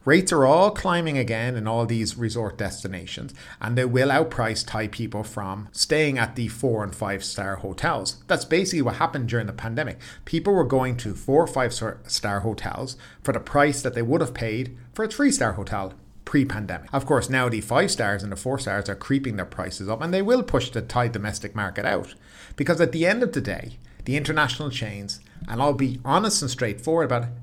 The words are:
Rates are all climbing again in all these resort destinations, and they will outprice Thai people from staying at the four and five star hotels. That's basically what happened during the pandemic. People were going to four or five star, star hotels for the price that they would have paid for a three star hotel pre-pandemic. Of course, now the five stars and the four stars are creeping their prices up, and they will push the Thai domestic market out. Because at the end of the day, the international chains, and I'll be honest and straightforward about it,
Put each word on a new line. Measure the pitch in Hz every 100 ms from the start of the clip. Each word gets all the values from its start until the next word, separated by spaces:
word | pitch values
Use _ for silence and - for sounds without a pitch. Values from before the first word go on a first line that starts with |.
| 131
Rates | 170 185
are | 160 135
all | 160 208
climbing | 208 190 175 165 139
again | 117 110 120 120
in | 107
all | 117 113
these | 113 107 120
resort | 113 113 104 -
destinations, | 98 - 95 92 87 - - - - -
and | - 120
they |
will | 127 127 135
outprice | 135 160 - 113 107 -
Thai | 110 107
people | - 113 104
from | 104 107 95 98 101
staying | - - 151 151 127
at | 117 127
the | 117
four | - 131 110
and | 104 -
five | 101 98
star | - - 98 92
hotels. | 98 90 165 127 95 - -
That's | - -
basically | 165 185 165
what | 120 -
happened | 165 139 117
during | 117 101
the |
pandemic. | - 113 120 131 - - -
People | - 165 202
were | 190
going | 127 131 127 120
to | 107 92
four | - 147
or | 165
five | 135 120
star, | - 110 - -
star | - 107 101
hotels | 113 101 - - 131 - - -
for | -
the | 117
price | - 143 147 -
that | 123 120
they |
would | 117 165
have | 160 -
paid | 113 113 123 - -
for | -
a | 220
three | - 285
star | - 113
hotel | 98 98 104 95 - - - -
pre-pandemic. | 143 135 107 95 87 -
Of | 139 -
course, | 131 120
now | 131 123
the | 110
five | - 131 190
stars | - 104 101
and | 101
the | 95
four | 131 135
stars | - 98 101
are | 95
creeping | - 135 135 104
their | 87
prices | - 90 - 98
up, | 113
and | 165
they | 190
will | 202 254
push | 240 127 -
the | 113
Thai | - 127 120
domestic | 110 104 - 104 107
market | 98 101 -
out. | 98 - - - - - -
Because | 147 165
at | 165
the | 165 175
end | 226
of | 240
the | 139
day, | 101 80 - - - - -
the | 143
international | 143 156 135 - 147
chains, | - 107 101 101 - - - -
and | 117
I'll | 143
be | 139 135 123
honest | 135 170 214 -
and | 131
straightforward | - 113 101 160 165 135
about | 120
it, | 120 -